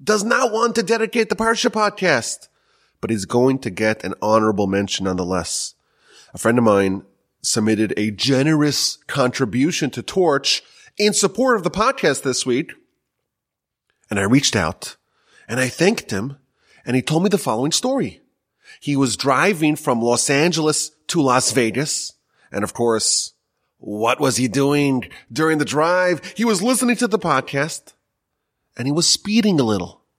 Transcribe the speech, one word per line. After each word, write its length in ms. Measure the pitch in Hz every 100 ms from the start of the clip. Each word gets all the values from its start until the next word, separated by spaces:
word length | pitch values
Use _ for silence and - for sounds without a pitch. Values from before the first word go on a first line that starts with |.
does 220 | 143 214
not 300 | 214 233 254
want 220 | 214 233 226
to 80 |
dedicate 440 | 185 226 220 233 214
the 80 | 202
Parsha 340 | 226 226 247
Podcast, 760 | 220 208 202 185 131 - - - _ _ _ _ -
but 80 | -
he's 160 | 110 92
going 340 | 120 127 135
to 100 | 120
get 360 | 90 107 110 92
an 80 | -
honorable 460 | 107 110 110 98 98
mention 360 | 98 98 -
nonetheless. 720 | 95 92 87 92 80 - - - _ _ _ - -
A 40 | -
friend 200 | 113 120
of 60 |
mine 400 | 113 101 98 95 - _ _ _
submitted 520 | - 120 107 107 107 104
a 140 | 107
generous 880 | 101 120 131 143 156 147 - - - -
contribution 840 | 143 127 120 123 120 147 - 139
to 120 | -
Torch 600 | - 190 175 139 - - - _ - -
in 140 | 208
support 460 | - - - 262 226
of 60 |
the 60 | 170
podcast 540 | 185 233 269 165 135
this 220 | 139 123 131
week, 260 | 123 - - _ _ _ _ _ _ _ _ _ _ _ _ -
and 80 | 101
I 60 |
reached 320 | 98 135 - 110
out 400 | 82 - - - _ _ _ _ -
and 120 | 120
I 80 | 127
thanked 420 | - 175 233 -
him, 240 | 98 123 139 _ _ _ _ -
and 120 | 127
he 40 |
told 220 | 123 156
me 60 | 196
the 80 | 196
following 340 | - 113 143
story. 480 | - 254 269 131 - _ _ _ _ _ -
He 160 | - 139
was 180 | 131 107
driving 640 | 139 131 180 165 156 151
from 240 | - 120
Los 280 | 117 123 -
Angeles 600 | 139 170 165 156 151 - _ -
to 140 | 170
Las 320 | 135 127 -
Vegas, 580 | 135 113 98 151 - - - _ _ _
and 140 | - 104
of 80 |
course, 580 | - 117 110 - - - _ _ _ _ _
what 420 | 107 104 113 131
was 160 | 139 113
he 140 | 127
doing 600 | 131 139 147 143 127 - - -
during 260 | 113 160 156
the 60 |
drive? 680 | 143 147 165 180 180 170 - -
He 80 |
was 180 | 233 196
listening 360 | 220 262 247 240
to 100 | 240
the 100 | 208
podcast, 760 | 175 135 135 139 156 - - _ _ _ _ _ _ _ _ -
and 140 | 123
he 20 |
was 180 | 151 165
speeding 480 | - 202 214 208 165
a 60 |
little. 380 | 117 101 87 - _